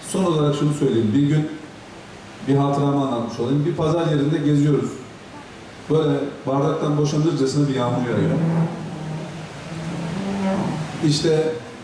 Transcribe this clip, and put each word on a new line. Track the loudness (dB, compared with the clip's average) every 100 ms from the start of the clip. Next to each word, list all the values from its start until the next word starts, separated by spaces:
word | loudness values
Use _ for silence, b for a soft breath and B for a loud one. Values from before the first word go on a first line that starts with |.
| -4
Son | 0
olarak | 2 4 2 2
şunu | 2
söyleyeyim, | 2 2 2 4
bir | 4
gün | 4 4 2 -6 -14 -18 -18 -18 -18 -18 -18 -8 2
bir | 2
hatıramı | 4 2 2 2 0
anlatmış | -2 -4 -4
olayım. | 0 2 2
Bir |
pazar | 0 0 2 2
yerinde | 2 2 2
geziyoruz. | 2 4 4 4 0 -8 -14 -18 -18 -18 -18 -18 -18 -16 0
Böyle | 2 4 0 -2 -6 -2
bardaktan | 0 0 0 0 2
boşanırcasına | 2 2 2 2 2 2 2
bir |
yağmur | 2 0 0 0
yağıyor. | 0 2 2 2 2 0 -2 -8 -8 -8 -8 -8 -10 -12 -12 -10 -8 -6 -6 -4 -4 -4 -2 0 0 -2 -4 -6 0 2
İşte | 2 4 4 2 -2 -10 -16